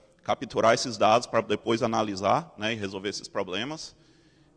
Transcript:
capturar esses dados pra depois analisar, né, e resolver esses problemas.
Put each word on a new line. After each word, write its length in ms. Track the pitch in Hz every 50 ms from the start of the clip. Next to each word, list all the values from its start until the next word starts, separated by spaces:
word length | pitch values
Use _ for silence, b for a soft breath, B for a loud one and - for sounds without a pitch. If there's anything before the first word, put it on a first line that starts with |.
| b b b b -
capturar 520 | - 117 - 139 113 - 113 107 110 120
esses 220 | 123 - 131 113
dados 300 | 104 107 104 110 123 123
pra 140 | - - 117
depois 420 | 107 101 107 104 - 107 117 117 127
analisar, 720 | 117 113 113 110 107 98 92 98 98 110 139 165 - -
né, 160 | - 107 107 117
e 40 |
resolver 320 | 110 104 98 95 95 95 104
esses 200 | 95 - - -
problemas. 640 | - 107 98 92 90 98 113 139 156 160 - - - b b b b b b b b b b b b